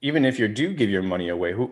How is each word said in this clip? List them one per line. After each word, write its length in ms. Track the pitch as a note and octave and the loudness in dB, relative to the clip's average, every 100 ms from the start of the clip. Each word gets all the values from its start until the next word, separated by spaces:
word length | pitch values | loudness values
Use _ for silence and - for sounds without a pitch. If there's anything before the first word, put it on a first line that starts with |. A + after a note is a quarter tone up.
even 240 | C#3+ D#3 | -2 2
if 140 | C3+ B2+ | 2 2
you 100 | A2 | 0
do 240 | G#2 E3 | 0 -2
give 160 | F3+ A2 | 0 0
your 140 | G2 | 2
money 260 | F#2+ F2+ F2 | 0 -2 -2
away, 240 | F2 F2 | -2 -2
who, 140 | F#2+ B2 | -2 -4